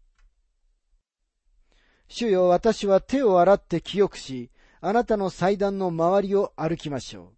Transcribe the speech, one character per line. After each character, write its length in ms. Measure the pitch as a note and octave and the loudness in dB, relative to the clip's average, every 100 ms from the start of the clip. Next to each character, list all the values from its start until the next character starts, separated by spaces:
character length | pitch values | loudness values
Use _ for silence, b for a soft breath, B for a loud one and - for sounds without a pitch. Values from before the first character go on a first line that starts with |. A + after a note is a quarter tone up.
| _ _ _ _ _ _ _ _ _ _ _ _ _ _ _ _ _ _ _ _ _ | _ _ _ _ _ _ _ _ _ _ _ _ _ _ _ _ _ _ _ _ _
「主 220 | - A#3+ | -6 0
よ、 180 | F#3 F3+ | 2 4
私 400 | F3 A3+ - G3+ | 2 2 0 2
は 140 | F#3+ | 0
手 200 | - C4+ | 2 0
を 180 | A#3+ F3+ | 2 4
洗 160 | F3 G3+ | 4 4
っ 80 | |
て 180 | - E3 | 0 -8
清 260 | - F#3 G3 | -4 -2 -2
く 100 | - | -2
し、 320 | - B2+ A#2+ b b b | -14 -14 -14 b b b
あ 120 | E3 | -2
な 100 | A3+ | -2
た 140 | - G#3+ | 0 -2
の 120 | F#3+ | -4
祭 280 | - F3+ G3+ | -2 -2 0
壇 200 | G3 G3 | -2 -2
の 140 | F#3 | -4
周 300 | E3 E3 G3 | 0 0 2
り 140 | G3+ G3 | 0 0
を 180 | G3+ - | -2 -4
歩 220 | D#3 - | -6 -6
き 120 | D3+ | -8
ま 100 | C#3 | -10
し 160 | - G#2+ | -10 -16
ょ 80 | |
う。」 100 | F2+ | -20